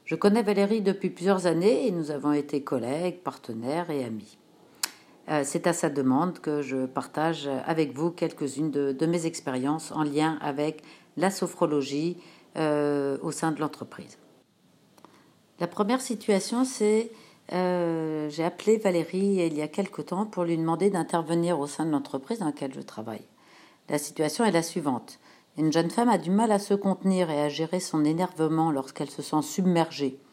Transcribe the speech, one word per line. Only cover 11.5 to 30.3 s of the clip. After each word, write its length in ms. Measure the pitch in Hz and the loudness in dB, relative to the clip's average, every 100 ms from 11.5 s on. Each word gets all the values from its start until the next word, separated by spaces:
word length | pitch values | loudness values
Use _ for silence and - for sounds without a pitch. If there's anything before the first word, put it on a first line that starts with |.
| - 165 147 135 143 165 175 - - - 156 | 0 2 2 0 -2 -2 -4 -12 -20 -10 -2
euh, 580 | 156 147 147 143 139 135 | 2 2 2 0 0 -2
au 100 | 160 | -4
sein 200 | 139 160 | -2 -2
de 80 | 143 | -2
l'entreprise. 580 | 151 - 123 - - - - _ _ _ _ _ _ - - - _ _ _ - | -4 -6 -12 -14 -18 -20 -20 _ _ _ _ _ _ -20 -20 -20 _ _ _ -6
La 60 | 170 | -6
première 360 | - 202 254 | -2 0 0
situation, 600 | 254 208 - 196 - 233 | -2 -4 0 0 0 -2
c'est, 460 | 254 - 214 220 233 - - - - | -2 2 2 2 0 -10 -20 -20 -6
euh, 760 | 180 180 180 170 165 160 156 151 | -2 0 0 0 -2 -2 -4 -4
j'ai 160 | 151 | -2
appelé 320 | 170 170 - 220 | -2 0 2 4
Valérie 680 | 202 170 160 185 196 190 165 | 4 2 0 0 2 2 0
il 80 | |
y 80 | 151 | 0
a 60 | 151 | -4
quelque 340 | 202 190 - | -4 -4 -6
temps 240 | 147 180 220 | -6 -4 -2
pour 180 | 185 | -2
lui 120 | 170 165 | 0 0
demander 340 | 160 165 196 | 0 2 2
d'intervenir 680 | 185 165 170 156 170 170 156 | 2 0 -2 0 2 2 0
au 80 | 143 | -2
sein 200 | - 160 | -2 0
de 40 | |
l'entreprise 500 | 147 139 135 - 233 | 0 0 -6 -4 -4
dans 60 | 160 | -4
laquelle 280 | 147 139 | -4 -8
je 60 | 131 | -8
travaille. 440 | - - 113 107 - _ - - - _ - | -12 -12 -10 -12 -14 _ -20 -20 -20 _ -6
La 100 | 147 | -4
situation 460 | - - 151 - | -4 -2 -2 2
est 80 | 226 | 2
la 100 | 165 | 4
suivante. 560 | 160 180 147 120 - - - - _ - | 0 -2 -2 -2 -4 -20 -20 -20 _ 0
Une 160 | 156 | 2
jeune 180 | 160 165 | 2 2
femme 200 | 233 240 | 2 4
a 80 | 190 | 2
du 120 | 160 | 2
mal 220 | 202 226 | 2 4
à 60 | 202 | 2
se 160 | 202 | 2
contenir 560 | 202 196 185 190 185 170 | 0 2 0 2 2 2
et 100 | 147 | 2
à 80 | 147 | 0
gérer 320 | 143 160 180 | 0 -2 -2
son 240 | - 156 | -2 2
énervement 680 | 147 165 185 - 156 160 160 | 2 2 -2 0 0 2 2
lorsqu'elle 400 | 135 135 - 143 | 0 -4 -8 -8
se 120 | - | -8
sent 200 | 143 151 | -2 0
submergée. 760 | 143 - 185 170 160 139 139 131 - | 0 2 4 4 2 0 -4 -4 -14